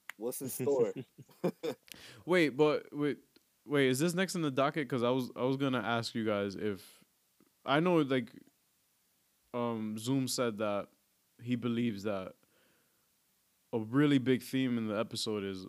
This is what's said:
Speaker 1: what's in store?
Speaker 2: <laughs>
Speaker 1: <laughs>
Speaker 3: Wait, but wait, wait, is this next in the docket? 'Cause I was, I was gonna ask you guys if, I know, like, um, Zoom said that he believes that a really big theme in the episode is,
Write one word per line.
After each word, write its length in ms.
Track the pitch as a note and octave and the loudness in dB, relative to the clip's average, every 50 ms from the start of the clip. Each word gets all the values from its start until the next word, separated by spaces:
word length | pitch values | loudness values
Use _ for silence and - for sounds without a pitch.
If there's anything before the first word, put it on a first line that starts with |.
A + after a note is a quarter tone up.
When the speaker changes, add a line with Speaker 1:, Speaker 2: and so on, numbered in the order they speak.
| _ - - | _ -18 -12
Speaker 1:
what's 260 | - G#2+ B2 - - | -8 -6 -6 -6 -6
in 60 | C#3 B2+ | -6 -8
store? 420 | - - B2+ C#3 C#3+ B2+ A2+ G2 - | -6 -2 0 2 2 4 2 2 0
Speaker 2:
<laughs> 60 | - - _ _ - - - - _ - | -4 -10 _ _ -20 -20 -20 -8 _ -4
Speaker 1:
<laughs> 80 | F3 - _ - D#3 B2 - _ - - - - - - - - | -4 -2 _ -6 -6 -6 -6 _ -20 -20 -20 -20 -20 -20 -8 -2
Speaker 3:
Wait, 300 | D#3 F3+ F3+ D#3+ C#3 A#2+ | 2 4 4 4 4 4
but 280 | C#3 D3+ D3+ C#3+ - - - - | 4 4 4 4 0 -4 -6 -4
wait, 240 | D3 D3 D3 B2 - - _ _ _ _ _ _ _ - | -2 -2 -2 -2 -4 -8 _ _ _ _ _ _ _ -6
wait, 240 | A2+ D3 C#3+ C3+ B2+ | 0 2 4 4 4
is 100 | B2+ B2 | 4 2
this 140 | D#3+ F3+ E3 | 2 0 0
next 220 | F3+ F#3+ E3+ - | 0 -2 -2 -2
in 60 | F3 | -2
the 100 | D#3+ D3 | -2 0
docket? 360 | C3 C#3 C3+ D3+ - E3 C#3+ A#2+ | 2 2 2 2 2 -2 -4 -2
'Cause 140 | C#3 A#2+ A#2 | -2 0 2
I 60 | A#2+ | 2
was, 200 | B2+ C3+ B2 - - | 2 0 -2 -4 -4
I 80 | - B2 | -2 0
was 140 | C3 C3+ | 0 0
gonna 220 | C3+ C#3+ C3+ B2+ A#2+ | 0 0 0 0 0
ask 340 | F#2+ A2 A#2 A#2 A2+ - - | 0 0 0 0 -2 -2 -4
you 100 | A#2 A2 | -2 0
guys 300 | A2 G#2 G2+ G2+ G2+ F#2+ | 0 0 0 0 -2 -4
if, 260 | - G#2 G#2+ G2 F#2 - - - - _ _ _ _ _ _ _ _ _ _ _ _ - | -4 -4 -4 -4 -6 -10 -18 -20 -20 _ _ _ _ _ _ _ _ _ _ _ _ -2
I 140 | - C3+ D3+ | 0 2 2
know, 160 | E3+ F#3 F3 | 4 4 4
like, 340 | D#3+ D3 B2+ C3+ C3 A2+ - - - - _ _ _ _ _ _ _ _ _ _ _ _ _ _ _ _ _ _ _ _ _ - | 4 4 4 2 0 0 -4 -10 -18 -20 _ _ _ _ _ _ _ _ _ _ _ _ _ _ _ _ _ _ _ _ _ -4
um, 420 | B2 A#2+ A#2+ A#2 A2 A2 G#2+ G#2+ A2 | -2 -2 -2 -2 -4 -4 -6 -6 -6
Zoom 280 | A2 B2 C3+ C3+ C3 | -2 0 0 0 0
said 300 | B2 - C3+ B2 A#2 G#2+ | 0 0 0 0 0 0
that 300 | G2+ A2 G#2 G2+ G2+ F#2 - _ _ _ _ _ _ _ _ _ - | 0 0 0 0 -2 -4 -6 _ _ _ _ _ _ _ _ _ -10
he 140 | A#2 A#2+ B2 | -6 -4 -2
believes 480 | A#2+ A#2+ A#2+ A#2 A#2 A#2+ A#2 G2+ G2 G2 | -2 -2 -2 0 0 0 -2 -2 -2 -4
that 300 | G#2+ G2+ F#2+ F#2 - - _ _ _ _ _ _ _ _ _ _ _ _ _ _ _ _ _ _ _ _ _ _ _ _ _ _ _ - | -4 -4 -4 -6 -8 -12 _ _ _ _ _ _ _ _ _ _ _ _ _ _ _ _ _ _ _ _ _ _ _ _ _ _ _ -4
a 60 | A2+ | -4
really 380 | G#2+ A2 B2 C#3+ D3+ D3 C#3+ | -2 0 2 4 4 6 4
big 240 | C3 A#2+ B2+ C3 A2 | 4 4 4 2 2
theme 360 | - - C3+ C3+ C3 B2 A#2+ | 0 -2 -2 0 0 0 0
in 100 | A#2 A2 | 0 -2
the 100 | A2 G#2 | -2 -2
episode 460 | G#2+ A2+ - A#2 G#2+ - A2+ G#2+ G#2 G2 | -2 -2 -4 -4 -6 -4 -4 -4 -4 -4
is, 220 | G2 F#2+ F#2 F#2 | -6 -6 -8 -10